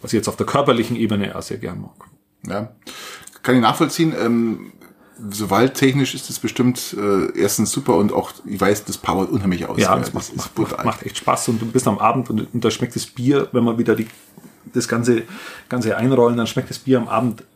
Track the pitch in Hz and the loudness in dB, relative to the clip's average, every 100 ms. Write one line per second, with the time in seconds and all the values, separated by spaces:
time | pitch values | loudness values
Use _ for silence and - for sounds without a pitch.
0 | - 110 104 - - 135 139 120 113 117 | 0 0 0 -4 0 2 4 2 0 0
1 | 110 104 98 - - - 110 101 98 _ | 0 0 -2 -6 -8 -8 -8 -10 -12 _
2 | - _ _ _ 92 98 113 - - - | -20 _ _ _ -8 -6 -8 -14 -20 -16
3 | - - - - - 123 113 - 147 - | -16 -18 -20 -6 2 4 4 4 0 2
4 | 160 - 113 117 117 104 - - - _ | 0 2 0 2 0 -2 -8 -20 -20 _
5 | _ - 107 101 101 98 127 - 135 135 | _ -14 -10 -6 0 4 4 4 2 4
6 | 131 - - - 113 - 123 123 - 101 | 0 -2 -10 -6 -4 2 2 2 -6 -2
7 | 101 95 78 - 98 - 104 - - 95 | 2 2 2 0 0 2 0 0 2 4
8 | 101 - - - - 95 98 104 - - | 4 0 -4 -14 -10 0 2 0 -2 -6
9 | - 90 95 - 98 90 - - 92 - | -2 0 0 0 0 -2 -2 0 2 2
10 | 62 - - - - - - - 113 - | 0 -6 -8 -8 -8 -4 -4 -2 -4 -4
11 | - - - - - 113 113 127 123 101 | -10 -4 -2 0 0 -2 0 0 0 2
12 | 107 127 123 110 - 120 113 - 127 - | 2 2 -2 -4 -2 0 0 0 -4 -6
13 | - - 123 143 - 123 117 113 117 110 | -8 -2 2 2 2 2 2 2 2 2
14 | 110 - - - - _ - 123 - 117 | 0 -12 -20 -20 -20 _ -6 -4 -2 0
15 | 117 113 - 196 - - - 123 110 98 | 2 2 -2 -14 -16 -18 -6 -4 -2 0
16 | 123 131 120 120 113 - 123 - - 127 | 2 4 4 4 -2 -4 -6 -8 0 0
17 | 110 110 120 107 - | 2 0 0 -2 -14